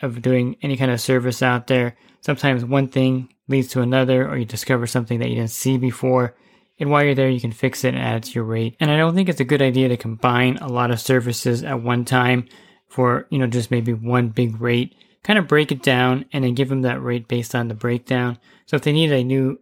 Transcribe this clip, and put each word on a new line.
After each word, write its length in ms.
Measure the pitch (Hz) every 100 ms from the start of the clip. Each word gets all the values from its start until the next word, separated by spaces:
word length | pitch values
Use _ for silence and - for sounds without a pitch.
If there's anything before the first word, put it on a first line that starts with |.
of 180 | 135 117
doing 360 | 127 127 123 -
any 160 | 143 131
kind 140 | 131
of 100 | 120
service 400 | - 127 123 117
out 240 | 127 123 -
there. 320 | 131 120 - _ _
Sometimes 420 | - 143 143 127
one 240 | 120 139 135
thing 460 | 131 131 131 127 _ -
leads 220 | 135 127
to 120 | 131
another, 480 | 123 131 131 127 139
or 80 | 139
you 80 | 107
discover 400 | 113 - 123 117
something 320 | 127 117 120
that 120 | 123
you 80 | 117
didn't 120 | 113
see 300 | - 131 131
before. 560 | 127 - 131 127 120 - _ _ _ -
And 120 | 147
while 120 | 147
you're 120 | 147 135
there, 140 | 131
you 120 | 127
can 100 | 117
fix 320 | 113 131 -
it 120 | 127 127
and 80 |
add 140 | 123 113
it 60 |
to 100 | -
your 100 | 123
rate. 320 | 110 113 113 -
And 120 | 151
I 60 | 151
don't 180 | 165 175
think 140 | 185
it's 100 | 160
a 60 | 127
good 160 | 143
idea 260 | 135 127 131
to 80 | 120
combine 600 | 113 113 127 120 127 -
a 100 | 139
lot 240 | 123 120
of 80 | 117
services 640 | - 131 120 113 127 120
at 180 | 151 127
one 240 | 117 120 120
time 420 | 127 123 123 120 - - _ _
for, 400 | - 123 123 -
you 100 | 143
know, 80 | 123
just 240 | 120 110
maybe 220 | 120 117
one 360 | 113 117 123 120
big 320 | 110 120 110
rate. 340 | 120 120 127 _ _ _
Kind 160 | - 214
of 80 | 151
break 240 | 151 147
it 120 | 135
down 420 | - 127 127 127 -
and 120 | 147
then 100 | 127
give 160 | 123 131
them 140 | 135
that 180 | 127 131
rate 260 | 127 120 113
based 280 | 123 117 120
on 120 | 117
the 60 |
breakdown. 640 | 110 120 120 - 127 123 120 _ _ -
So 100 | 147
if 80 |
they 80 | 151
need 200 | 151 160
a 120 | 135
new 360 | 123 135 131 -